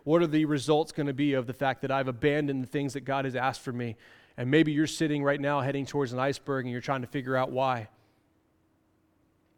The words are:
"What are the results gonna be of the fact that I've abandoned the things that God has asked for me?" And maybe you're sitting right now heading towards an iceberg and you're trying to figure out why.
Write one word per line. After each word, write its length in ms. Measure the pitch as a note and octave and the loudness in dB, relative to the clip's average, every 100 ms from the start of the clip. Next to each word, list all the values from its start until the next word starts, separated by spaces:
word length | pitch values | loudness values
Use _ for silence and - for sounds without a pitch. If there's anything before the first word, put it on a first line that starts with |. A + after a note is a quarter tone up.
"What 180 | D3 E3+ | 2 4
are 60 | E3+ | 4
the 180 | D#3 D3+ | 2 2
results 460 | D3 A#2 D3+ D#3+ | 0 2 2 2
gonna 220 | - C#3+ | -2 -4
be 200 | C3 D3 | 0 0
of 140 | C3 B2 | 0 -2
the 60 | |
fact 280 | A#2 C3+ B2 | -2 -2 -2
that 100 | C3+ | -2
I've 180 | C3+ C3 | -2 -2
abandoned 520 | A#2 D3 D3 C#3+ C3+ | 0 2 2 0 -2
the 60 | B2 | -4
things 260 | D3 C#3 | -4 -4
that 80 | C#3 B2+ | -4 -4
God 200 | C3+ C3+ | -2 -2
has 100 | A#2+ | -2
asked 260 | C3 B2 | -2 -2
for 100 | C#3 | -6
me?" 240 | A#2+ A#2+ A2 - - - - | -6 -6 -8 -16 -20 -18 -8
And 140 | B2 | 4
maybe 200 | D3+ D#3 | 6 6
you're 140 | D3 D#3 | 4 0
sitting 380 | - D#3+ D3 | 0 0 2
right 160 | C#3 C#3+ | 0 0
now 220 | C#3 C#3+ | 0 0
heading 240 | C3 C#3 C3 | 0 -2 -4
towards 280 | D3 C3 | -2 -2
an 60 | B2+ | -2
iceberg 460 | C#3 C3+ C#3+ C3+ B2 | -2 -2 -4 -4 -4
and 60 | |
you're 100 | A#2+ | -6
trying 200 | - C3+ | -4 -4
to 60 | A#2+ | -4
figure 280 | C#3+ B2+ C3 | -6 -2 0
out 160 | C3 | 0
why. 360 | B2+ C3 B2 G#2+ _ _ _ _ _ _ _ _ _ _ _ _ _ _ _ _ | 0 0 -2 -6 _ _ _ _ _ _ _ _ _ _ _ _ _ _ _ _